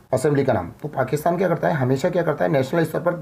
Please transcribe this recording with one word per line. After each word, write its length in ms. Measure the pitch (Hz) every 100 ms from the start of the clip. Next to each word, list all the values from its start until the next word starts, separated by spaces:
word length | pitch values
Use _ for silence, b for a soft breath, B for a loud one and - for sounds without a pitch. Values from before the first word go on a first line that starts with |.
| -
assembly 300 | 127 151 143 131
का 80 |
नाम, 160 | 101 82
तो 160 | - 147
पाकिस्तान 480 | 139 131 147 175 175
क्या 100 | 185
करता 200 | 165 170
है? 60 |
हमेशा 360 | 156 123 135 180
क्या 140 | 175
करता 220 | 160 - -
है? 60 |
national 320 | 143 131 170 165
स्तर 160 | 160
पर 140 | 170 165